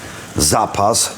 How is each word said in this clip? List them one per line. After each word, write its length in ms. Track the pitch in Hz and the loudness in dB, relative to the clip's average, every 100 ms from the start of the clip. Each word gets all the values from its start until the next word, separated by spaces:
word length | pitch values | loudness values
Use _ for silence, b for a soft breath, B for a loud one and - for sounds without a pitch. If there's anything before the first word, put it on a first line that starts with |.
| B B B - | B B B -2
zapas 720 | 78 123 107 - 101 117 - | 2 2 2 2 2 2 0